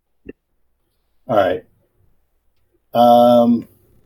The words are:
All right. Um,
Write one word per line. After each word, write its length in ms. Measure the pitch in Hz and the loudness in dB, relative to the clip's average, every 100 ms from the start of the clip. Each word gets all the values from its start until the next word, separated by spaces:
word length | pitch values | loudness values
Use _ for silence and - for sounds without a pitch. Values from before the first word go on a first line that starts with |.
| _ _ - - _ _ _ _ _ _ _ _ - | _ _ -20 -20 _ _ _ _ _ _ _ _ -6
All 80 | 107 | -4
right. 280 | 95 92 - _ _ _ _ _ _ _ _ _ _ _ _ | -4 -6 -14 _ _ _ _ _ _ _ _ _ _ _ _
Um, 720 | 117 120 120 120 120 120 117 - _ _ _ | 0 2 4 2 2 0 -4 -8 _ _ _